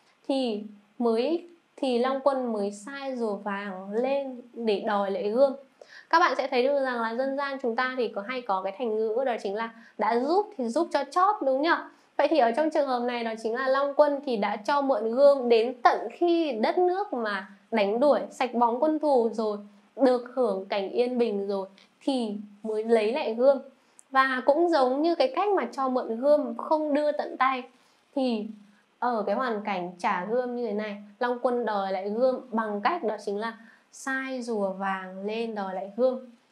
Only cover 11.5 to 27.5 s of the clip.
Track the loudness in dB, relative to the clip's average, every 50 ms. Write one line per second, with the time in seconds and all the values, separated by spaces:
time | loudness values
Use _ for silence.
11.5 | 0 2 2 2 2 0 -2 -8 -18 _ _ _ _ 0 2 4 4 4 4 4
12.5 | 2 0 0 0 0 0 0 0 -2 -2 -2 -4 -4 -4 -4 -6 -6 -6 -4 -4
13.5 | -2 -2 0 0 2 2 0 2 4 4 4 4 2 0 -2 -4 -2 0 0 -2
14.5 | -2 -2 -2 0 0 2 2 2 0 0 -2 0 4 8 8 8 8 6 4 4
15.5 | 6 6 4 2 0 2 4 4 4 2 -2 -8 -4 0 2 2 2 2 0 0
16.5 | 0 0 0 0 2 2 2 2 2 -2 -4 -6 -6 -4 -4 -4 -4 -6 -8 -10
17.5 | -18 -20 _ _ 0 0 2 2 2 4 4 4 4 2 0 -4 -4 -4 -4 -2
18.5 | 0 2 2 2 2 2 0 0 0 2 2 2 4 4 2 0 0 -2 -2 -2
19.5 | -4 -6 -8 -16 -20 _ _ _ -2 2 4 4 4 2 -2 -4 -2 0 0 0
20.5 | 0 -2 -4 -4 -4 -4 -4 -2 0 0 0 0 0 0 0 0 0 -2 -2 -2
21.5 | -4 -4 -6 -8 -12 -20 -20 _ _ _ -4 -2 -2 -2 -2 -4 -6 -8 -10 -14
22.5 | -16 -12 -8 -6 -4 -4 0 2 4 4 4 2 0 -2 -2 -4 0 4 4 4
23.5 | 4 4 0 -12 -20 _ _ _ _ -20 -8 _ 2 2 2 2 0 0 2 2
24.5 | 4 4 4 4 4 4 4 2 2 2 2 2 2 2 0 0 0 0 0 2
25.5 | 2 0 0 -2 -4 -4 -2 -2 -2 -2 -2 -4 -4 0 4 4 4 4 2 0
26.5 | -6 -6 -2 0 0 0 2 0 0 2 2 0 0 -2 -4 -4 0 0 2 2